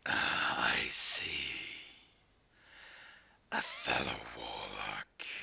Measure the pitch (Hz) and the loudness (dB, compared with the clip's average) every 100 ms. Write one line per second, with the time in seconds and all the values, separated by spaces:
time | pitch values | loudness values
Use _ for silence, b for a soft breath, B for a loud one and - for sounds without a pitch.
0 | - - - - - - - - - - | 0 2 2 4 2 4 4 4 2 4
1 | - - - - - - - - - - | 6 6 4 -2 -2 -4 -8 -10 -14 -20
2 | - - _ _ _ B B B B B | -20 -20 _ _ _ B B B B B
3 | B B B B _ - - - - 62 | B B B B _ -2 -2 -2 2 2
4 | 65 57 55 55 55 - 50 50 50 52 | 2 -2 -6 -10 -8 -6 -6 -6 -4 -4
5 | - _ - - | -8 _ -8 -8